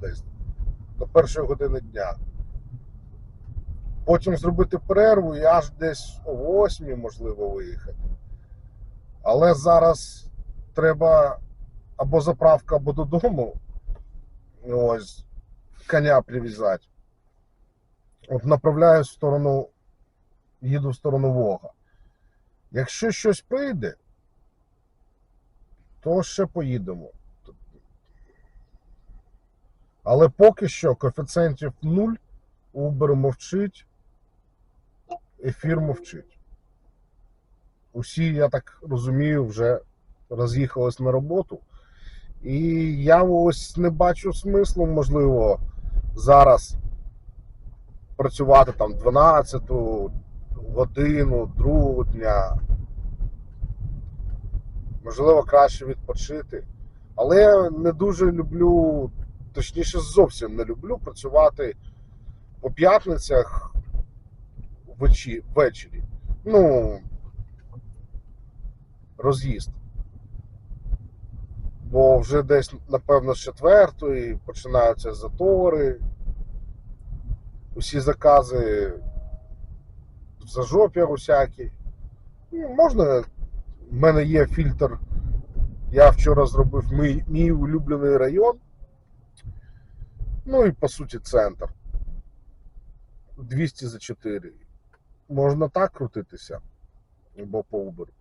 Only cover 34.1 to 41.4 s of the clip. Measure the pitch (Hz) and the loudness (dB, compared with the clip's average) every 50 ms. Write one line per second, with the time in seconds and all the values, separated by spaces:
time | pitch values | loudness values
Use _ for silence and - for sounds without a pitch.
34.1 | _ _ _ _ _ _ _ _ _ _ _ _ _ _ _ _ _ _ _ - | _ _ _ _ _ _ _ _ _ _ _ _ _ _ _ _ _ _ _ -18
35.1 | 349 - _ _ _ - - 131 - - - 160 165 156 156 147 131 - - - | -18 -18 _ _ _ -10 -8 -8 -8 -4 -4 -2 -2 -2 -2 -4 -6 -6 -10 -18
36.1 | 85 76 - _ _ _ _ - - _ _ _ _ _ _ _ _ _ _ _ | -20 -20 -20 _ _ _ _ -20 -20 _ _ _ _ _ _ _ _ _ _ _
37.1 | _ _ _ _ _ _ _ _ _ _ _ _ _ _ _ _ - 120 117 - | _ _ _ _ _ _ _ _ _ _ _ _ _ _ _ _ -12 -12 -12 -8
38.1 | - 160 165 160 151 147 147 127 127 131 - - - - - 147 131 120 120 131 | -4 -4 -2 -2 0 2 0 0 0 -2 -6 -8 -20 -16 -10 -6 -6 -4 -2 0
39.1 | 131 139 147 151 151 143 123 107 104 113 117 120 123 - - _ _ _ _ _ | 0 0 2 2 0 0 -2 -2 -2 0 0 0 0 -2 -4 _ _ _ _ _
40.1 | - _ _ - 120 117 123 117 117 139 139 127 - 131 123 123 - - 127 127 | -20 _ _ -10 -4 -4 -2 -2 0 -2 -2 -2 -2 -2 -2 -2 -2 -2 -2 0
41.1 | 127 131 143 151 175 190 | 0 -2 -2 -2 -2 -4